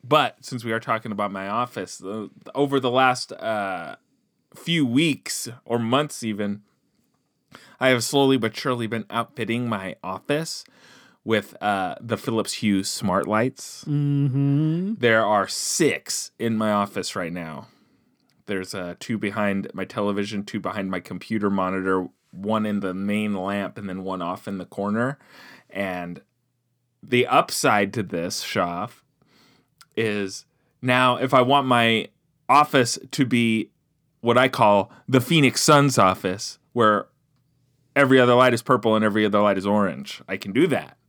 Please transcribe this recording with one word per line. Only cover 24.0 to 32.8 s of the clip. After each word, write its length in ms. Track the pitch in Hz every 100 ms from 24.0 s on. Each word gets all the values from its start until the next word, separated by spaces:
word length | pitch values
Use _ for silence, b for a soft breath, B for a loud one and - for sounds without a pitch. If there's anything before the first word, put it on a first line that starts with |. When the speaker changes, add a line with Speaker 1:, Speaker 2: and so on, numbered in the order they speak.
Speaker 1:
one 180 | 95 92
off 240 | 87 92 -
in 120 | 98
the 60 | 87
corner. 520 | - 101 107 123 147 B B B B B
And 540 | - 98 90 87 87 _ _ _ _ _ _ _ _
the 240 | - 123 120
upside 680 | 135 - - 139 107 104
to 80 | 113
this, 420 | 92 87 87 -
Shaf, 580 | - 107 87 87 101 - _ _ b b b b b _ - -
is 480 | 113 104 98 - _ _ _ _
now 360 | 127 127 127 117
if 180 | 131
I 60 | 135
want 240 | 123 143 131
my 420 | 120 113 110 - _ _ _ -
office 500 | 135 147 143